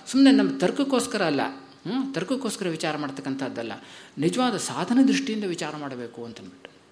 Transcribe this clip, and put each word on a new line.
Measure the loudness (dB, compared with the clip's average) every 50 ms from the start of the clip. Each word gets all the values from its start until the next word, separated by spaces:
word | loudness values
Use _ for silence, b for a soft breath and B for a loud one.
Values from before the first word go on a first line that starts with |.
| B
ಸುಮ್ಮನೆ | 0 6 8 8 10 10
ನಮ್ಮ | 8 6 2 2 2
ತರ್ಕಕ್ಕೋಸ್ಕರ | 0 2 2 0 0 0 0 0 0 0 -2 -2 0
ಅಲ್ಲ, | 0 0 0 -2 -2 -6
ಹ್ಮ್? | -10 -18 -20 -20 -12 -8 -6 -4 -4 -4 -4 -4
ತರ್ಕಕ್ಕೋಸ್ಕರ | -6 -4 -4 -4 -4 -4 -6 -6 -4 -4 -4
ವಿಚಾರ | -4 -2 -2 -4 -2
ಮಾಡ್ತಕ್ಕಂಥದ್ದಲ್ಲ, | -4 -4 -6 -8 -8 -6 -6 -6 -4 -6 -6 -6 -8 -8 -8 -10 B B B B B B B B
ನಿಜವಾದ | 0 0 0 2 2 0 0 0
ಸಾಧನ | -2 -4 -4 -4 -4 -2 2 4 6 6
ದೃಷ್ಟಿಯಿಂದ | 6 4 2 0 -2 -4 -4 -4
ವಿಚಾರ | -4 -4 -4 -6 -6 -6
ಮಾಡಬೇಕು | -8 -8 -8 -8 -8 -10 -10 -10 -12 -12
ಅಂತಂದ್ಬಿಟ್ಟು. | -12 -12 -14 -16 -18 -18 -20 -20 -20 -20 -20 _ _